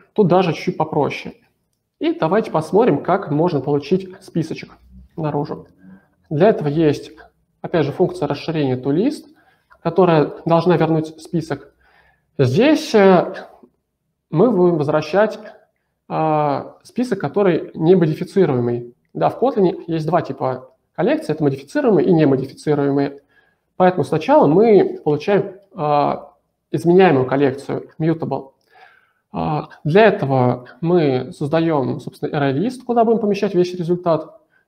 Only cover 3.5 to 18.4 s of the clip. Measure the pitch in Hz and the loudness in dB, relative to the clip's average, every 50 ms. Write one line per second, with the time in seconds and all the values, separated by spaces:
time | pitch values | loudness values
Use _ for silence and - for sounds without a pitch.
3.5 | 147 139 127 147 147 143 143 - 190 185 190 - - - - - - 175 151 - | 0 -2 -2 -2 -2 -2 -2 -2 -2 -2 -2 -6 -16 -20 -16 -8 -6 -6 -6 -6
4.5 | - - - - - _ _ _ - - - _ _ - 156 151 151 147 151 - | -8 -12 -14 -18 -20 _ _ _ -20 -20 -20 _ _ -8 -6 -4 -4 -4 -6 -6
5.5 | - - - - _ _ _ - - - _ _ _ _ _ - 160 143 185 226 | -10 -12 -16 -20 _ _ _ -20 -20 -20 _ _ _ _ _ -6 0 2 4 4
6.5 | 196 190 156 147 143 165 165 147 139 - - - - - - - _ _ _ _ | 2 2 -2 -4 0 2 2 2 0 0 -4 -14 -20 -20 -20 -20 _ _ _ _
7.5 | _ _ - 165 - 170 143 139 139 - 185 156 - - 147 143 143 143 - - | _ _ -10 -4 -2 -2 -2 -2 -2 -2 -2 -2 -2 -4 -6 -6 -6 -6 -6 -6
8.5 | 160 156 143 131 127 123 127 139 143 170 220 294 302 - - - _ _ _ _ | -4 -2 -2 -2 -2 -2 -2 -2 0 0 0 -2 -4 -6 -10 -20 _ _ _ _
9.5 | _ _ _ _ _ _ - 170 165 196 185 175 165 156 - - - - - 160 | _ _ _ _ _ _ -8 -2 0 2 4 4 4 4 2 0 -4 -6 -2 0
10.5 | 170 165 - 180 175 151 160 160 160 160 156 - - - - - - 165 - - | 0 2 2 2 2 2 2 0 0 -2 -2 -4 -10 -18 -12 -8 -6 -6 -6 -6
11.5 | 156 - - - _ _ _ _ _ _ _ _ _ _ _ _ _ - 135 120 | -8 -10 -12 -16 _ _ _ _ _ _ _ _ _ _ _ _ _ 0 0 2
12.5 | 123 180 247 302 302 311 - - - 214 196 190 190 165 - - - - - - | 2 4 4 4 2 2 0 0 2 6 6 6 6 6 2 0 -6 -12 -16 -18
13.5 | - _ _ _ _ _ _ _ _ _ _ _ _ _ _ _ 139 156 208 254 | -20 _ _ _ _ _ _ _ _ _ _ _ _ _ _ _ 0 2 2 2
14.5 | 214 180 180 175 175 151 139 147 151 156 151 - - 196 214 214 - - - - | 2 2 2 2 2 0 -2 -2 -2 -2 -2 -2 0 0 0 0 -2 -8 -16 -18
15.5 | - - _ _ _ _ _ _ _ _ _ - 160 156 160 160 156 151 151 143 | -20 -20 _ _ _ _ _ _ _ _ _ -8 -6 -4 -2 0 0 0 0 -2
16.5 | 139 135 - - - _ _ - - - 254 247 196 196 - 135 - 202 208 185 | -2 -4 -6 -10 -18 _ _ -12 -8 -8 -6 -4 -4 -4 -4 -4 -2 0 2 2
17.5 | 165 - - - - - 160 165 190 180 170 156 156 - 180 - - 196 | 0 0 -2 -8 -8 0 2 4 4 4 4 2 0 -2 -6 -4 0 0